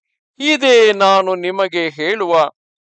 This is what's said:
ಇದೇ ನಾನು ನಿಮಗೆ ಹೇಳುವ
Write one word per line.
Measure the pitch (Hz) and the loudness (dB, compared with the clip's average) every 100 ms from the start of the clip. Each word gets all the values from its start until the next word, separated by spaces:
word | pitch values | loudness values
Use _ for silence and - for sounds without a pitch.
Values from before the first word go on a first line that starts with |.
| _ _ _ - | _ _ _ -8
ಇದೇ | 285 302 262 240 214 | -4 0 2 4 4
ನಾನು | 202 196 196 190 185 | 2 2 2 0 -4
ನಿಮಗೆ | 175 196 190 175 160 | -6 -4 -4 -4 -6
ಹೇಳುವ | 147 156 220 185 165 143 - _ _ | -6 -6 -4 -2 0 0 -6 _ _